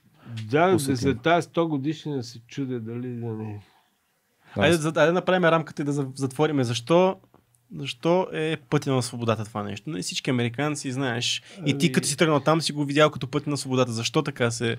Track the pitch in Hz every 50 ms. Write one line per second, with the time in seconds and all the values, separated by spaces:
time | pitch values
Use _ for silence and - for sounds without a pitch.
0 | _ _ _ _ - - 117 110 110 107 131 151 175 190 185 160 139 135 135 117
1 | 135 139 131 113 - 160 175 170 156 - - 170 170 165 151 135 131 156 151 -
2 | - 156 147 131 117 117 - 117 - _ - 143 139 127 127 120 110 113 117 123
3 | 123 127 120 117 117 117 110 110 110 107 104 104 98 _ _ _ _ _ _ _
4 | _ _ _ _ _ _ _ _ _ - - 104 - 151 175 165 147 165 151 165
5 | 151 165 180 180 180 185 185 185 175 160 165 160 156 - - - 147 143 139 143
6 | 139 131 131 135 135 131 - - 147 156 147 139 123 117 123 117 117 - 165 175
7 | 185 190 190 - - _ _ _ _ _ _ _ _ _ 208 151 143 131 - -
8 | - 165 175 185 185 - 156 160 156 160 156 151 - _ 151 143 - 143 135 127
9 | 120 - 127 120 117 113 110 110 107 107 - 107 104 101 101 - - 156 160 180
10 | - - 180 - - 139 131 120 120 117 117 139 147 151 147 147 - 139 123 135
11 | 139 127 113 120 117 - - - - - - 196 156 147 143 143 170 151 131 165
12 | - - 143 - 175 156 151 139 - 156 160 165 143 - 147 147 147 139 139 151
13 | 151 151 147 127 135 131 - 147 147 147 143 135 - 131 127 131 123 117 113 113
14 | 113 - - 156 143 147 - - 123 117 117 117 123 117 113